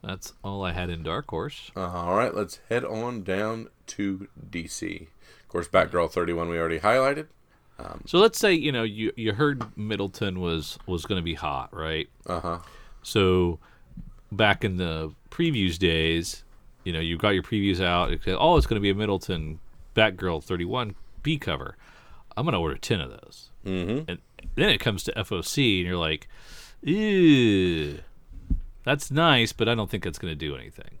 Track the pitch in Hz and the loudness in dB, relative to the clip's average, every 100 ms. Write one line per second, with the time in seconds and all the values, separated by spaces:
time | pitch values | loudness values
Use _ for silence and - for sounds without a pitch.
0 | - 92 - - 98 98 95 87 90 85 | -10 -12 -14 -14 -10 -6 -4 -4 -4 -6
1 | 80 92 143 82 117 - - - 92 90 | -4 -6 -4 -6 -6 -10 -14 -8 -6 -4
2 | 87 98 120 - 101 - - 117 - 110 | 0 2 2 0 -6 -8 -4 -4 -2 -6
3 | 120 120 95 95 107 113 113 _ - - | -6 -6 -4 -2 -2 -6 -10 _ -18 -4
4 | 101 95 98 - 92 87 82 - 90 85 | -4 -4 -8 -18 -12 -10 -8 -8 -8 -10
5 | 82 _ - - - 87 85 95 80 90 | -14 _ -20 -20 -8 -6 2 4 4 2
6 | 82 - 85 85 85 85 82 82 98 123 | 0 0 0 0 -2 -2 -2 0 2 4
7 | 131 143 156 _ _ _ _ _ - 50 | 2 0 -8 _ _ _ _ _ -14 -14
8 | - 180 220 220 214 170 147 131 113 104 | 0 6 6 6 4 4 2 0 -2 -2
9 | 110 - 110 104 147 135 113 - 107 104 | -4 0 -2 2 2 0 -6 -8 -4 -2
10 | 98 - 104 92 90 82 76 - - 90 | -2 -2 -4 -2 0 -2 -4 -10 -6 -4
11 | - 95 85 76 80 69 64 - 80 80 | -2 -2 -2 -4 -4 -4 -6 -8 -4 -4
12 | 78 _ - 87 85 85 - - - - | -6 _ -6 -6 -4 -6 -10 -20 -20 -18
13 | - 110 95 92 87 82 - - - - | -2 4 6 6 4 0 -10 -20 -20 -18
14 | - - - 98 107 98 107 90 90 80 | -16 -18 -14 2 4 4 0 -2 -2 -2
15 | 80 - - - 170 135 95 82 90 82 | -6 -10 -20 -2 0 2 2 4 2 4
16 | 80 82 85 - - - - - - 82 | 2 2 -2 -8 -14 -20 -20 -12 -6 -4
17 | 82 85 104 98 87 110 98 90 92 87 | -2 0 2 2 2 0 2 2 4 4
18 | 87 80 - 92 151 170 - 110 101 98 | 2 0 -2 2 6 6 4 2 2 2
19 | 107 95 - 90 78 78 - - - - | 0 0 -2 -4 -4 -8 -14 -18 -6 4
20 | 110 92 95 80 - 90 87 123 117 - | 4 4 -2 -2 -2 -4 -2 -2 -4 -8
21 | - - - 156 - 73 - - - - | -14 -8 -4 -2 -2 -4 -6 -14 -20 -20
22 | - - - - 143 98 82 69 - 104 | -20 -20 -14 -6 -2 0 -2 -4 -2 -2
23 | 67 52 - - - - 98 92 90 123 | -2 -12 -20 -20 -20 -16 -6 -4 -2 -4
24 | 156 87 _ - - - 208 113 - 98 | -6 -10 _ -16 -8 0 2 2 0 -2
25 | - - 101 95 82 - 131 95 90 90 | -4 -6 -4 -4 -4 0 2 2 0 0
26 | 80 80 - - - - - - - 185 | 0 -2 -6 -18 -18 -18 -20 -10 -2 0
27 | 214 196 170 143 117 98 90 82 73 73 | 2 6 8 8 8 6 4 2 -2 -6
28 | - - - - - - - - - 143 | -14 -20 -18 -18 -2 -2 -2 -10 -2 -2
29 | - 139 165 135 113 - 110 117 101 104 | 0 2 4 6 4 2 0 2 0 -4
30 | 90 - 92 78 76 67 55 - 50 - | -6 -6 -8 -6 -6 -6 -12 -16 -16 -14